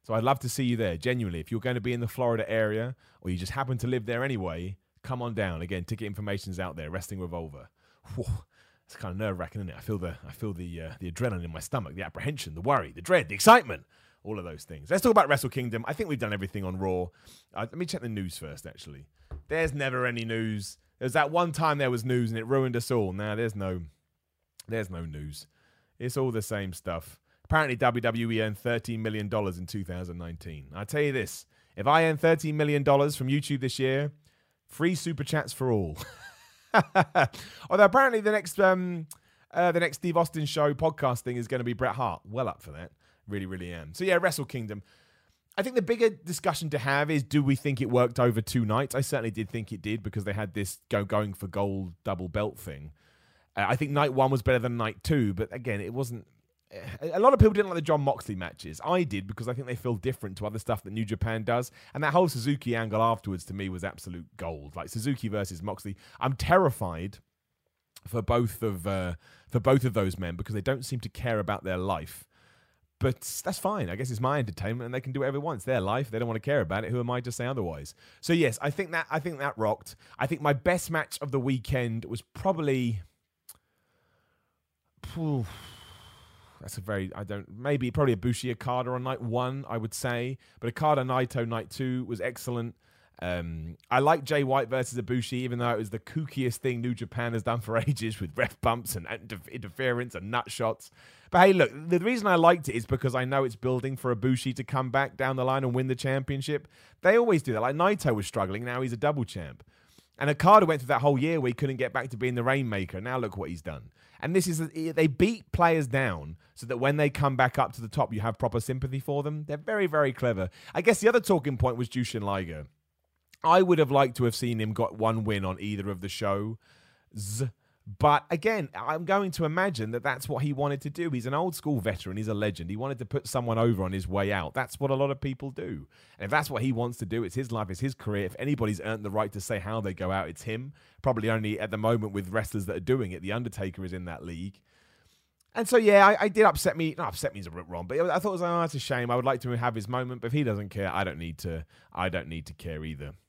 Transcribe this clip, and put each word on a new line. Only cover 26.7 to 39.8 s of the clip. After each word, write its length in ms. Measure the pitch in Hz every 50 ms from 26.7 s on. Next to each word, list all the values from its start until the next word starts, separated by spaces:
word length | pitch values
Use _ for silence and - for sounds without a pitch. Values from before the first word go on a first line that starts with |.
| 87
stuff. 440 | - _ - 85 82 - - - _ _ _ _ _ _
Apparently 320 | - 156 156 156 135 123
W 240 | 113 131 123 117 120
W 280 | 117 117 113 117 117 113
E 120 | 113 110
earned 160 | 110 107 104
thirteen 440 | - - 123 117 113 - - 117 110
million 280 | 110 110 107 107 104 101
dollars 280 | 117 107 104 98 87
in 100 | 87 90
two 180 | 85 - 104 95
thousand 320 | 87 90 90 92 87 85
nineteen. 480 | 87 85 85 85 82 - - 78 73 69 67 71
I 80 | 92 104
tell 180 | - - 151
you 120 | 147 143 135
this, 320 | 131 98 - - - - _ _ _ _ _ _
if 100 | - 101
I 160 | 135 147 160 165
earn 140 | 160 156
thirteen 400 | 147 - 165 165 147 - 156 151
million 260 | 151 151 147 147 143 139
dollars 320 | 147 139 139 143 147 143
from 140 | - 131 131
YouTube 320 | 139 147 143 - 143 127
this 180 | 127 131 - -
year, 320 | 131 131 131 139 147 147 147 _ _ _ _ _ _ _ _ _ _
free 280 | _ - - 156 175 185
super 280 | 151 - 170 160 135 143
chats 300 | - 160 151 - - -
for 180 | - 135 127
all. 260 | 117 104 92 80 76 - -
<laughs> 40 | - - - - - - - - _ _ _ _ _ -
<laughs> 960 | 202 - - _ 190 170 - _ 180 139 - - - - - - - - -
Although 160 | 175 196 208
apparently 360 | 196 185 262 269 262 240 220
the 100 | 202 214
next, 280 | 214 208 175 175 - -
um, 480 | 196 185 185 185 180 180 175 170 160 - - - _ _ _ _ _ _ -
uh, 180 | 165 175 175
the 80 | 165
next 180 | 170